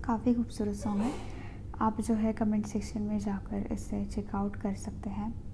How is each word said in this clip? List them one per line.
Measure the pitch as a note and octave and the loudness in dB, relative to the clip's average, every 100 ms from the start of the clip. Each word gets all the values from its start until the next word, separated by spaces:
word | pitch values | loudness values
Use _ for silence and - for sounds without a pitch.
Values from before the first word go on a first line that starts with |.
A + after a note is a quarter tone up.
काफ़ी | - A3+ B3 | 2 2 4
खूबसूरत | A#3+ A3+ - G#3 | 4 2 0 -2
song | G3+ G#3 G3+ | 0 0 2
है। | A#3 - - - - - - - | 2 -2 -6 -6 -8 -8 -8 2
आप | A3 G#3+ | 2 2
जो | G#3+ | 2
है | A3 A3 | 4 4
comment | A3 G#3+ G#3+ G#3 | 4 2 2 2
section | G#3+ - G#3+ | -2 -2 -2
में | G#3 G#3 | 0 0
जाकर | G#3 G3 - G3+ G3+ | 0 -2 -2 -2 -2
इसे | G3+ - G3+ | -2 -2 -2
check | G3+ - G3+ | 0 -2 -2
out | G3 G3+ G3+ | 0 0 0
कर | G#3 | -2
सकते | G3 - - G#3 | -2 -4 -6 -4
हैं। | G3 A3 A#3 - | -2 -4 -4 -6